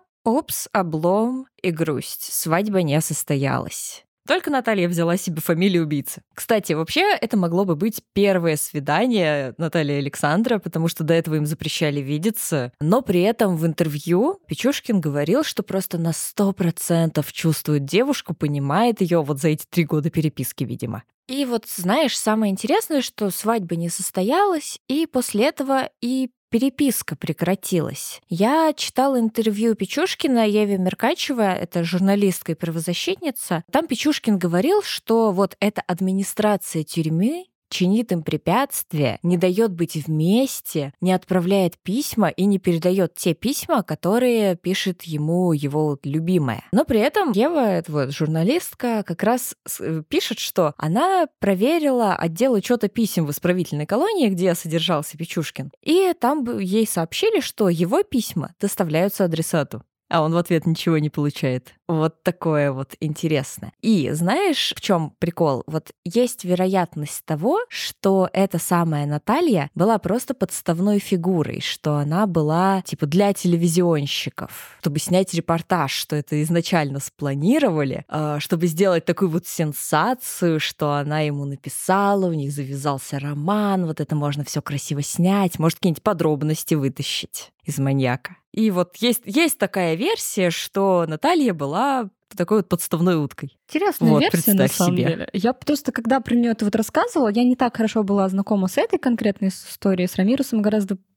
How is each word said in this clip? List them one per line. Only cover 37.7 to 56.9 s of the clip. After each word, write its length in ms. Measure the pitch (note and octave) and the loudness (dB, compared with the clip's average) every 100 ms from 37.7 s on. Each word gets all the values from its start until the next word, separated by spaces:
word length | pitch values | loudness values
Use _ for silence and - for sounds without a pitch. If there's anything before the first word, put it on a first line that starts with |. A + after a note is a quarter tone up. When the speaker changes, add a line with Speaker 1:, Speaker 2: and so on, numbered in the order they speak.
Speaker 1:
чинит 420 | - F#3 A3 A#3 | 0 2 2 0
им 100 | E3+ | -2
препятствия, 960 | D3+ D3+ - G#3+ C#4 - - D3+ B2+ - | -2 -2 0 0 0 -4 -6 -2 -2 0
не 160 | E3+ F3 | 0 2
дает 320 | F3+ F#3 A3+ | 2 2 0
быть 240 | E3+ E3 D#3+ | 0 -4 -4
вместе, 960 | D3+ D#3 E3 A3 C4+ - - D#3+ C#3 - | -4 0 2 2 2 -4 -8 -6 -6 -4
не 100 | F3+ | 0
отправляет 640 | F#3 - F3+ F3 G3 F3 - | 0 0 0 2 2 2 -2
письма 460 | - A#3 - A3+ E3+ | -4 -4 -2 0 0
и 160 | - | 2
не 140 | G3 F#3+ | 2 2
передает 560 | F3+ E3 F3+ F#3+ E3+ | 2 0 2 2 0
те 180 | - F3+ | -2 -2
письма, 500 | E3 A#3 D4 - C#4 | -2 -2 -4 -2 -2
которые 760 | - D3+ F3 A3+ B3+ A#3 G3+ E3+ | -2 -4 0 2 2 2 2 0
пишет 480 | F3+ F#3+ F#3+ F3 | -2 -2 -2 -6
ему 500 | E3+ D3+ D3+ F3 F3+ | -6 -4 0 2 2
его 320 | D3+ C#3+ D3+ D3+ | 0 0 0 -2
вот 160 | C#3+ | -2
любимая. 600 | C#3 D3+ E3 F3+ C3 G#2+ - | -4 -4 0 2 2 -4 0
Но 120 | G#3+ | 0
при 160 | D#4 A3 | 2 2
этом 320 | C4 G#4+ E4+ | 2 2 2
Ева, 280 | G3 C#4+ E4 A3 | 2 2 2 2
эта 240 | F3 E3 | 0 -2
вот 200 | D3+ C3 | -2 -2
журналистка, 880 | C#3+ D#3 D#3+ F3+ E4+ - - A#3+ A3 F#3+ | -2 -2 0 2 0 -2 -6 -2 -2 -4
как 160 | E3+ | -2
раз 320 | G#3 B3 - - - | 0 0 -2 -12 -12
с-, 140 | - | -8
э, 220 | A#2+ D#3+ D3+ | -6 -6 -2
пишет, 320 | D#4+ - A#3+ | -4 -2 -6
что 360 | - - D#3 - | -4 0 0 0
она 500 | D#3 G#3 F4+ F#4+ D#4 - | -2 2 2 2 0 -2
проверила 720 | G3 F#3 B3 E4+ D4 B3 G#3 | 0 2 2 2 2 2 2
отдел 380 | - E3 E3 C4 | 0 -2 0 2
учета 360 | G#3+ - B3 G3+ | 2 2 0 0
писем 360 | - A3 - | 0 0 0
в 60 | D3 | -2
исправительной 560 | C#3+ F3 F3+ D#3 D3 D3+ | -2 0 0 -2 -4 -2
колонии, 420 | G#3+ G4 G4+ A3+ | 0 0 2 2
где 260 | F3+ F#3 | 2 0
содержался 640 | F3 E3 E3 F#3+ D3+ D3+ D3+ | 0 -2 -2 0 -2 -4 -10
Печушкин, 540 | E3+ F3 D3 - C#3 - | -8 -6 -6 -6 -12 -8
и 300 | - F4 F#4+ E4+ | 0 2 2 2
там 240 | A#3+ D4+ | 0 0
б-, 180 | A#3+ A3+ | -2 -4
ей 240 | F#3 G#3+ | 0 0
сообщили, 540 | G#3+ | 0